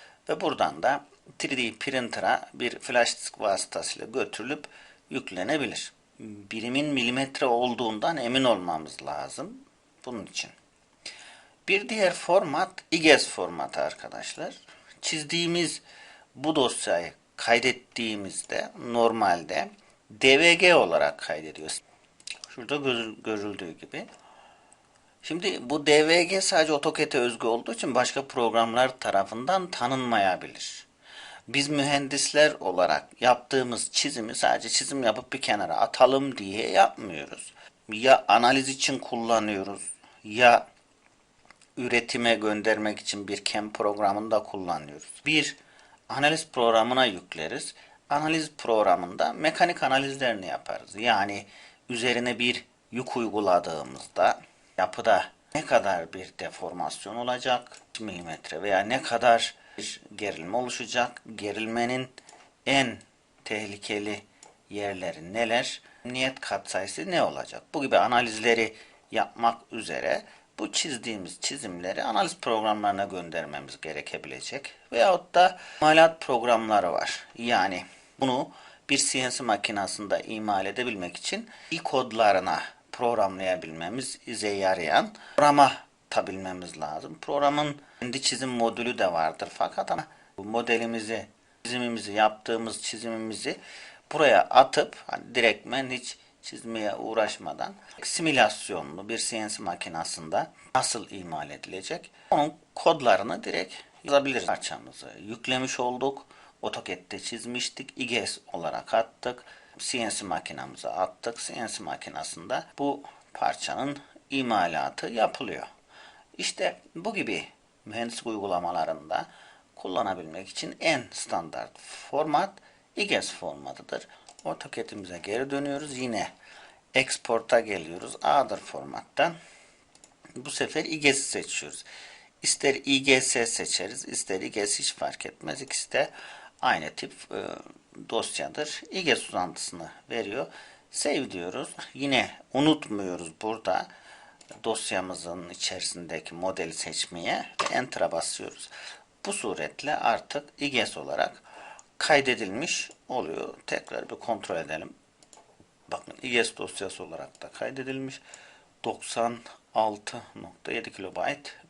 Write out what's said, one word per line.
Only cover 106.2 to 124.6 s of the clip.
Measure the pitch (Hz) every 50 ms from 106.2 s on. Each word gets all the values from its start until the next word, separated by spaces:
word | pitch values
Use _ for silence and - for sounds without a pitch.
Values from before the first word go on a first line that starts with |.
| - - - - - - _ _ -
AutoCAD'de | 110 - - - 101 90 - - - 104 92
çizmiştik. | - - 120 110 110 120 120 123 - - - - 135 - -
iges | - 127 113 120 110 95 - - - - - -
olarak | 87 82 76 62 - - - -
attık. | 113 - - - _ - 123 123 - - - - - - - - -
C | - - - 120 113
N | 104
C | - - 104
makinamıza | 92 82 80 - - 80 67 64 65 65 - - 57
attık. | 60 87 95 - - _ - 117 117 -
C | - - - 127 117
N |
C | 104 - - 98
makinasında | 76 69 - - - - 71 76 - - 82 87 104 127 - - - - -
bu | 143 143 135 - - - - - _ _ -
parçanın | - - - - - - - - 101 131 143 139 - - - - - _ -
imalatı | 135 139 127 120 110 98 87 85 80 73 67 67 - - -
yapılıyor. | - 117 113 - - - - 135 101 80 - - - - _ _ _ - - - - - - - _ _
İşte | - 180 - - 208 185 175 - - - - -
bu | 160 180 220 208
gibi | 190 127 113 92 73 - - - _ _ _ _ _ -
mühendislik | 107 104 117 117 117 117 - -
uygulamalarında | 113 110 104 98 98 90 87 87 85 90 85 80 82 80 73 76 78 - - - - - - - - - - _ _ _
kullanabilmek | - - 95 131 139 110 95 95 90 82 80 78 92 98 -
için | - - - - - -
en | - 165 - - 113 -
standart | - - - - 107 90 82 76 - 62 57 - - -
format | - - - - - - 139 143 156 156 147 156 190 196 - - - - _ _ _ _ -
iges | 214 208 196 143 98 - - -
formatıdır. | - 95 80 71 71 69 67 - - - - - - - - - - - - - - -
AutoCAD'imize | 185 156 -